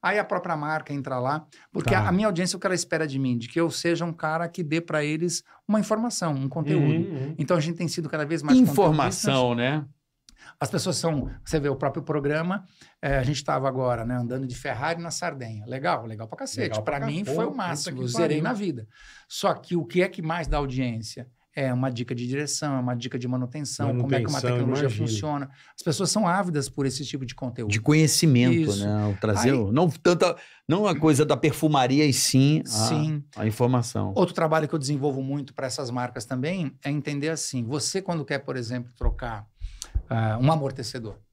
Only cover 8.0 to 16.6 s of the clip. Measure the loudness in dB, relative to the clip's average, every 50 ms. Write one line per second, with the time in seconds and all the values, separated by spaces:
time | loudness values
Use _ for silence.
8 | -6 -4 -4 -4 -2 -2 -2 -4 2 4 6 8 8 6 6 6 6 6 6 4
9 | 4 2 0 0 0 2 4 4 4 2 2 2 0 0 0 0 -4 -6 -14 _
10 | _ _ _ _ _ -20 -20 _ -20 -20 -8 _ -6 -2 -2 -2 -2 0 -2 0
11 | 0 0 0 0 -2 -4 -6 -10 -8 -2 -2 0 0 0 -2 0 -2 -2 -2 -4
12 | -6 -4 -4 -2 0 0 0 0 0 -2 -4 -4 -6 -10 _ _ -20 -20 _ _
13 | -2 0 0 2 2 0 -2 -2 -2 -2 -2 0 0 0 0 0 0 0 0 0
14 | -2 -2 -2 -2 -2 -2 -4 -4 -4 -6 -8 -8 -6 -6 -6 -4 -2 -4 -2 -4
15 | -6 -8 -8 -6 -6 -6 -6 -6 -10 -10 -10 -10 -10 -8 -8 -4 -2 -2 -2 -2
16 | -4 -8 -10 -10 -10 -12 -10 -10 -10 -10 -4 -4